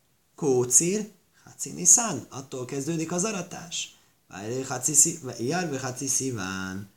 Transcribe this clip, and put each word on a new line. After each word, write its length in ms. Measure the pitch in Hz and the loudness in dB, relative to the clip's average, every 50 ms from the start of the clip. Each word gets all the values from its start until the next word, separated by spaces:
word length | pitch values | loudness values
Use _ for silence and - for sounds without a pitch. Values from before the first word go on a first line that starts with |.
| _ _ _ _ _ _ _ | _ _ _ _ _ _ _
Kócir, 760 | - 165 143 131 123 120 120 - - 165 175 196 214 214 - - _ _ _ _ _ - | -2 2 4 4 4 4 4 4 4 4 4 0 -2 -2 -6 -12 _ _ _ _ _ -20
Haci 260 | - - - - 165 | -20 -14 -12 -10 -10
Niszán, 560 | - 151 180 - - 240 233 220 156 117 - - | -6 0 6 6 6 6 6 2 -2 -4 -6 -8
attól 340 | - 127 135 - - 127 123 | -12 -14 -12 -10 -8 -8 -6
kezdődik 480 | 117 143 139 135 151 165 156 160 160 175 | -6 -4 -4 -2 -2 -2 -2 -2 -2 -2
az 120 | 175 180 | -2 0
aratás. 720 | 226 185 180 170 - - - 170 - - - - - - _ _ _ _ _ _ - | -2 -2 -4 -6 -8 -10 -14 -12 -8 -8 -8 -8 -8 -10 _ _ _ _ _ _ -16
Vajré 340 | - 92 101 110 123 131 135 | -12 -10 -6 -6 -4 -4 -4
Haci 320 | 131 131 120 - 156 151 | -4 -4 -2 0 4 6
Szi-, 240 | - - 165 - - - 127 113 - | 6 6 6 4 -4 -6 -8 -6 -4
Iyár, 320 | 113 127 160 180 180 160 | -2 0 0 0 0 -2
ve 100 | 139 127 | -2 -4
Haci 260 | 127 127 123 - 139 | -4 -4 -6 -4 -2
Sziván. 840 | 127 - - 131 135 123 107 92 92 95 95 95 95 92 98 104 - _ | -2 0 0 0 -2 -2 -4 -4 -4 -4 -4 -4 -6 -6 -8 -10 -12 _